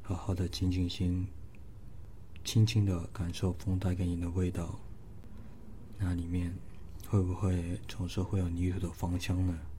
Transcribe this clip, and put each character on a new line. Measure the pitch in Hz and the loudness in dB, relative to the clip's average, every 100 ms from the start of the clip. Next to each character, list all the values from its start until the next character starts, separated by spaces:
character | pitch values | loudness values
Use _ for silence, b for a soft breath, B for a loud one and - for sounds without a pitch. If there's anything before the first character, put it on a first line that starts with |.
好 | - 92 | -2 -4
好 | - | 0
的 | 90 87 | 0 0
静 | - 92 | 2 2
静 | 90 90 | 2 0
心， | - 90 90 92 - - - - - - - - - - - | 2 2 2 -2 -6 -10 -12 -12 -12 -10 -10 -10 -12 -12 -10
轻 | - 113 | 2 6
轻 | 110 113 101 | 6 6 4
地 | 87 85 | 2 -2
感 | - 85 | -2 -2
受 | 90 95 | 2 0
风 | 87 - 92 | 0 0 2
带 | 92 | 2
给 | 90 87 | 2 2
你 | 87 | 2
的 | 87 | 0
味 | 90 90 | 2 2
道。 | 90 85 - - - - - - B B B - - - - | 0 -4 -6 -8 -12 -12 -12 -12 B B B -12 -12 -10 -4
那 | 92 | 0
里 | 87 | 0
面 | 85 90 87 95 - - - - - | 2 0 0 -2 -8 -10 -10 -10 2
会 | 104 | 4
不 | 92 | 4
会 | 90 95 90 87 98 - | 2 2 2 2 -4 -4
总 | - 90 | -4 -2
是 | - | 0
会 | 92 98 | 2 2
有 | 90 | 2
泥 | 87 92 | 2 2
土 | 92 | 2
的 | 87 | -2
芳 | - 87 90 | -2 -2 0
香 | - 90 92 | 2 2 2
呢？ | 82 - | 0 -4